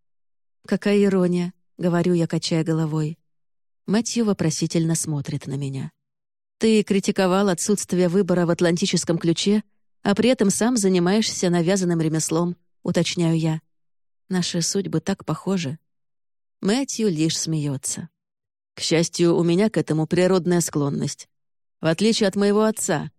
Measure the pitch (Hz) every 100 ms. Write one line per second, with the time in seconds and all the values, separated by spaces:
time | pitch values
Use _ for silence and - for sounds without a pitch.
0 | _ _ _ _ _ _ - 196 208 202
1 | 202 190 180 180 180 - _ - 175 170
2 | 175 175 165 165 - 165 160 160 160 156
3 | 151 165 _ _ _ _ _ _ - 208
4 | 233 233 214 190 160 - 165 170 165 160
5 | - 147 139 147 - 139 139 135 151 -
6 | _ _ _ _ _ - 220 214 - 196
7 | 202 196 185 185 202 170 - 202 - 180
8 | 180 185 180 175 170 170 175 170 196 170
9 | - 170 165 160 196 208 - _ _ _
10 | 202 202 226 254 202 - 220 247 190 185
11 | 175 214 214 - 185 175 165 196 180 170
12 | 160 160 - 160 175 175 _ _ - 175
13 | 170 180 165 165 160 156 - _ _ _
14 | _ _ - 185 170 170 165 196 175 160
15 | - 196 - 156 185 190 135 160 _ _
16 | _ _ _ _ _ _ 185 240 269 -
17 | 220 151 160 - - 160 147 135 - -
18 | 170 _ _ _ _ _ _ - - -
19 | 170 - 170 160 170 170 214 170 - 156
20 | 156 175 185 185 170 175 165 151 143 147
21 | 143 - - _ _ _ _ _ 160 165
22 | 214 214 202 202 202 202 220 220 - 151
23 | 151